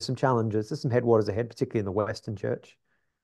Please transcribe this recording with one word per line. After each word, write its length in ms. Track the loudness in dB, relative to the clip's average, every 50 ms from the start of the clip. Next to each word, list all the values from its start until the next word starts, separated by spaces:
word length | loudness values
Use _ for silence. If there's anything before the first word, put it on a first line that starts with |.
some 160 | -6 -6 -4
challenges, 520 | 0 2 2 2 2 2 0 0 -2 -2 -4
there's 100 | -4 -4
some 100 | -2 0
headwaters 380 | 2 2 4 6 4 4 4 2
ahead, 200 | 0 -2 -4 -4
particularly 300 | -4 -4 -4 -2 -2 -2
in 40 | -2
the 80 | 0
Western 420 | 0 0 -2 -2 -4 -8 -8 -10 -8
church. 400 | -4 -4 -4 -4 -4 -8 -14 -20 _ _ _ _ _ _ _ _ _